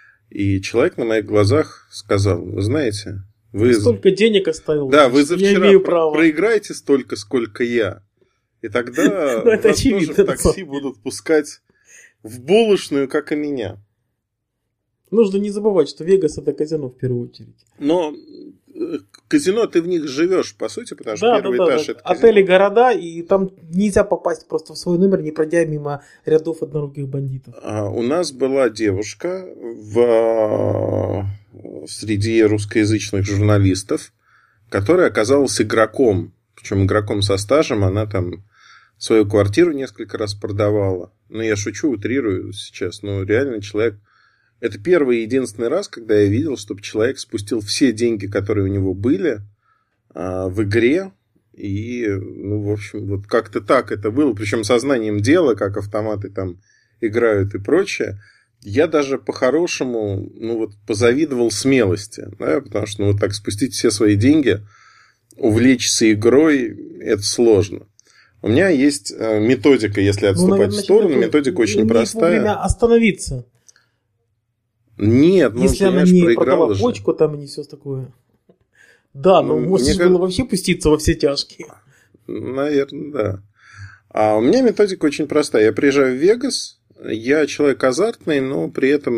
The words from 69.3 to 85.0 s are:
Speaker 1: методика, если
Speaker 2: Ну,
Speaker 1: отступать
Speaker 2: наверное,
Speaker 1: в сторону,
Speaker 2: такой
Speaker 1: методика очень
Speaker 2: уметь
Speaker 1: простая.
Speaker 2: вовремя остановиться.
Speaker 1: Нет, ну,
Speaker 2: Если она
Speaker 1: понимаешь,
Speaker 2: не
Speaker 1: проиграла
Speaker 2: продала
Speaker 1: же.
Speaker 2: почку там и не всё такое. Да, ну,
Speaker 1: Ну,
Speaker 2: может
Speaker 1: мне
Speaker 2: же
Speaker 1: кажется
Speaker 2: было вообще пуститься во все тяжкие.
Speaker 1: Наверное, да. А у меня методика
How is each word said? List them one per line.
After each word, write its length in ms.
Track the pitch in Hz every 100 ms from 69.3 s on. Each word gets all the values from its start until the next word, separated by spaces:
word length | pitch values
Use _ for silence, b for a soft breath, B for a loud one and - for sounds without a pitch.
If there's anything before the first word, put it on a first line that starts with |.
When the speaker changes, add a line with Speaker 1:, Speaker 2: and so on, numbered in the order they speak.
| 107
Speaker 1:
методика, 600 | 107 127 147 127 104 101
если 240 | 98 98 101
Speaker 2:
Ну, 60 |
Speaker 1:
отступать 260 | 95 180 196
Speaker 2:
наверное, 220 | 196 208
Speaker 1:
в 40 |
сторону, 240 | - 208 208
Speaker 2:
такой 180 | 131 113
Speaker 1:
методика 340 | 151 135 -
очень 200 | 107 104
Speaker 2:
уметь 80 | 110
Speaker 1:
простая. 400 | 117 110 220 170 175
Speaker 2:
вовремя 220 | 208 180
остановиться. 840 | 190 - 233 233 226 - - 131 117 _ b b b b _ _ _ _ _ _ _ _ _ -
Speaker 1:
Нет, 580 | 104 120 160 190 131
ну, 80 | 107
Speaker 2:
Если 220 | 185 -
она 60 | 190
Speaker 1:
понимаешь, 180 | 180 180
Speaker 2:
не 120 | 180
Speaker 1:
проиграла 240 | 170 170 160
Speaker 2:
продала 240 | 147 147
Speaker 1:
же. 80 | 98
Speaker 2:
почку 300 | 240 - -
там 200 | - 151
и 40 | 147
не 80 | 143
всё 180 | -
такое. 480 | 143 - 143 135 131 _ _ _ _ _ _ b b b b
Да, 260 | 139 160 180
ну, 160 | 139 151
Speaker 1:
Ну, 80 | 156
Speaker 2:
может 160 | 190 -
Speaker 1:
мне 60 |
Speaker 2:
же 40 | 190
Speaker 1:
кажется 100 | 180
Speaker 2:
было 60 | 180
вообще 220 | 185 185
пуститься 460 | 254 196 - 175 151
во 80 | 151
все 160 | 151
тяжкие. 540 | 160 147 139 - - 165 - b b b _ -
Speaker 1:
Наверное, 840 | 107 127 131 143 143 139 143 147
да. 300 | 143 101 98 - B B B B B _
А 260 | - 107 107
у 40 |
меня 200 | 120 233
методика 420 | 254 196 208 190